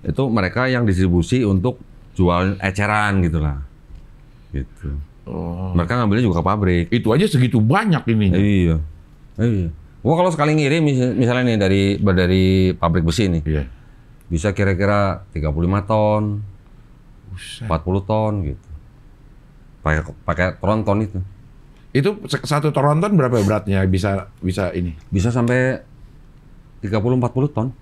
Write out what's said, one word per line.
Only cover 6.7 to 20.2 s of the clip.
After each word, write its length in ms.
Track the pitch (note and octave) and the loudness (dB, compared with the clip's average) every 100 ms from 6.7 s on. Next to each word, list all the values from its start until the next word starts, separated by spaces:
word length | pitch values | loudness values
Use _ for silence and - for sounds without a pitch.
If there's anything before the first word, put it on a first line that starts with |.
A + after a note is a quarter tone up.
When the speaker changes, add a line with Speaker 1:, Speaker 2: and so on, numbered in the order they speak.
| F2 E2+ | 2 0
Speaker 2:
Itu 200 | A#2+ A2 | 0 2
aja 140 | B2 | 2
segitu 320 | G#3 C3+ B2 A#2 | 2 2 2 2
banyak 460 | G#2+ F3+ A3 D3 - | 2 2 2 0 2
ininya. 300 | A2+ G2+ F2+ | 2 2 4
Speaker 1:
Iya. 400 | G2+ G2 F2 D#2+ D#2 - - - - - | 4 4 2 0 -4 -14 -20 -20 -18 -4
Iya. 300 | A#2 G#2 E2+ - - - | -2 0 -4 -8 -20 -6
Gua 160 | A2 | 0
kalau 140 | E3 F3+ | 2 2
sekali 240 | D#3 D3 | 2 2
ngirim 280 | D#3 C#3+ E3 | 2 2 2
mis-, 320 | D3+ C3 B2+ A2 | 2 2 0 2
misalnya 280 | A#2+ B2 B2 | 2 2 2
nih 120 | A2 | 2
dari, 240 | G2 G2 G2 G2+ | 2 2 2 2
dari 480 | G2+ F2+ F2+ F#2+ F#2 F#2+ F#2 | 2 2 4 4 4 4 2
pabrik 280 | E2 E2+ E2+ | 2 0 2
besi 260 | E2 D#2+ G2+ | 0 0 0
nih. 140 | E2 | 0
Speaker 2:
Iya. 220 | D2+ D2+ C#2 - - - - - - | -2 -4 -4 -12 -20 -20 -20 -20 -6
Speaker 1:
Bisa 240 | E2+ G#2 | -2 -2
kira-kira 720 | F#2+ G2 F#2 G2+ G2+ G2 F#2+ - | 0 0 0 0 0 0 -4 -8
tiga 180 | - D#2 | -4 -2
puluh 180 | D2 E2+ | 0 0
lima 140 | G2 | 0
ton, 640 | G2 G#2+ G#2+ G#2+ G#2+ G#2 G2+ - - - - - - - - | 0 0 2 0 -2 -4 -8 -16 -20 -20 -20 -20 -20 -20 -18
Speaker 2:
Buset. 360 | F#2 - - | -16 -14 -12
Speaker 1:
empat 160 | A2 E2 | -4 -4
puluh 220 | F2+ F#2+ | 0 -4
ton 420 | F#2+ A2 G#2+ G#2 | 0 -2 0 -2
gitu. 220 | D#2 C2+ - D2+ - - - - - - - - - - | -6 -8 -14 -20 -20 -20 -20 -20 -20 -20 -20 -20 -20 -8
Pakai, 220 | D#2 D#2 D2+ - | -2 -2 -4 -10